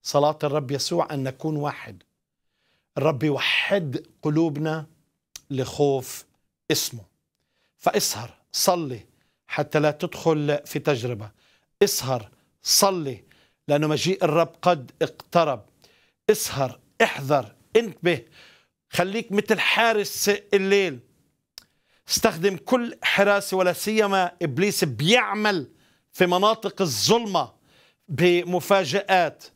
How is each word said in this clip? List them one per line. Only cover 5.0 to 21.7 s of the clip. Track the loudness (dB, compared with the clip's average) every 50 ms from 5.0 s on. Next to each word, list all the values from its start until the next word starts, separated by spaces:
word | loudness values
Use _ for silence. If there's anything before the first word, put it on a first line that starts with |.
| _ _ _ _ _ _ _ -20 _ _
لخوف | -4 -4 -4 -4 -2 0 0 2 2 0 -4 -8 -14 -16 -16 _ _ _ _ _ _ _ _ _
اسمه. | -2 -2 -2 -6 -10 -14 -18 _ _ _ _ _ _ _ _ _ _ _ _ _ _
فاسهر، | _ -4 0 0 0 -2 -2 -4 -6 -10 -14 -16 _ _ _
صلي | -4 0 0 0 0 0 -2 -6 -8 -12 -14 _ _ _ _ _ _ _ _
حتى | _ -6 -6 -4 0 0 2
لا | 2 2
تدخل | 0 -2 -8 -8 -8 -4 0 0 0 2 0 -2 -2 -2 -4
في | -8 -10 -4
تجربة. | -2 -2 -2 -2 -2 -6 -8 -8 -12 -16 _ _ _ _ _ _ _ _ _ _ 0
اسهر، | 2 2 -4 -2 -4 -4 -4 -6 -12 _ _ _ _ _ _ _
صلي، | 0 2 4 4 2 2 0 -6 -6 -10 -12 _ _ _ _ _ _ _ _ _
لأنه | 0 2 2 2
مجيء | 2 0 0 0 -2 0 0 0
الرب | 2 2 2 0 0 -2 _
قد | 0 0 0 0 -2 -14 -4 _
اقترب. | -4 -4 -4 _ -20 _ 2 2 2 2 -2 -6 -10 _ _ _ _ _ _ _ _ _ _ _ _ 2
اسهر، | 2 2 0 -6 -4 -4 -4 -4 -4 -12 _ _ _ _ 0
احذر، | 0 0 -6 -2 0 0 0 0 -4 -16 _ _ _ _
انتبه، | 0 0 0 -8 _ 0 0 0 0 -4 _ _ -20 -20 -20 _ _ _ _ _ _ _ _
خليك | 0 0 0 0 0 -6 -4 0
مثل | -2 -2 2 2 0 0
حارس | 2 0 2 2 2 2 2 0 -2 -4 -6 -4 0 0
الليل. | 0 -2 -2 _ 0 2 4 4 2 2 2 0 -4 -8 _ _ _ _ _ _ _ _ _ _ _ -20 _ _